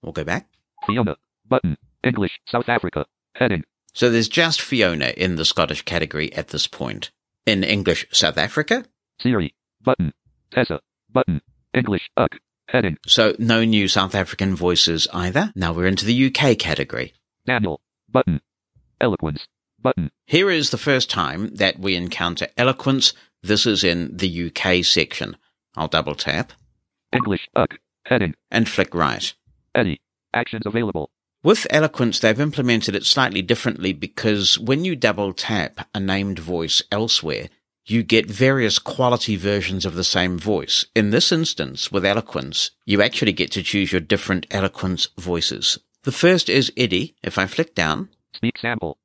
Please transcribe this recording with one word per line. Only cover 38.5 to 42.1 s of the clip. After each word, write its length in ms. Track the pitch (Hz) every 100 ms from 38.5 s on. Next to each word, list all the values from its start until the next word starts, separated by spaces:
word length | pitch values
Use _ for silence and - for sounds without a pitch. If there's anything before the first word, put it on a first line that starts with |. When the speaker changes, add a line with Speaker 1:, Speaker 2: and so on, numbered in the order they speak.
| 135 113 -
Speaker 1:
quality 580 | - - 127 120 - 101
versions 480 | 95 101 95 95 92
of 100 | 85
the 80 |
same 340 | 92 - 90 90
voice. 480 | 104 98 65 - -
In 160 | - 104
this 220 | 117 -
instance, 600 | 165 165 - 71 - -
with 140 | 98
eloquence, 680 | 95